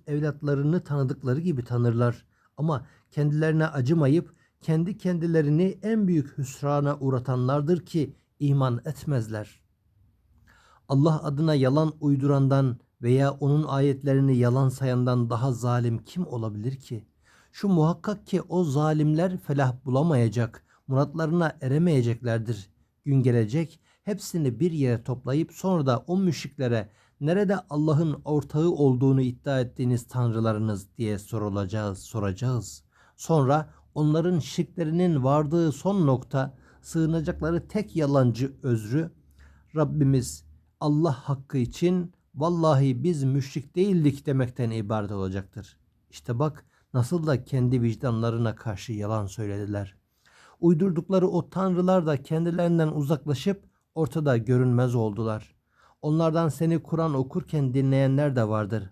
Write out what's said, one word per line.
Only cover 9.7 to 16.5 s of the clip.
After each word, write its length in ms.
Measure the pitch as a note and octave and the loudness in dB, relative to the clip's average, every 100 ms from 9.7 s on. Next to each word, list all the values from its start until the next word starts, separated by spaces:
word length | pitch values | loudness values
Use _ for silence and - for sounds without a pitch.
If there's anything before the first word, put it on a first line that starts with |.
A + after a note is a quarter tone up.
| _ _ _ _ _ _ _ _ _ _ _ - | _ _ _ _ _ _ _ _ _ _ _ -2
Allah 360 | C#3 D#3 D3+ | 2 4 2
adına 300 | D3 C#3 D#3+ | -2 -2 0
yalan 380 | D3 C3 D3 D#3 D3+ | 2 2 2 0 0
uydurandan 800 | D3 C#3 C#3 C#3 C3+ C#3 C3 C3 _ - | 0 2 2 4 4 4 2 -2 _ -6
veya 300 | A#2+ C3 C#3 | 0 2 2
onun 300 | C#3 C#3+ D3 | 0 0 0
ayetlerini 760 | D3 C#3 C#3+ C3+ C#3 C3+ C#3 B2 | 0 0 0 0 0 2 4 4
yalan 320 | A#2+ C3 C3+ | 2 2 0
sayandan 600 | - C3+ B2 B2+ B2 A#2 | 0 -2 0 0 0 0
daha 220 | A#2 C3+ | -2 -2
zalim 460 | A2+ B2 B2 A#2+ A2+ | -2 -2 0 0 -4
kim 280 | - F3+ E3 | -6 -8 -6
olabilir 500 | B2 A2 | -6 -6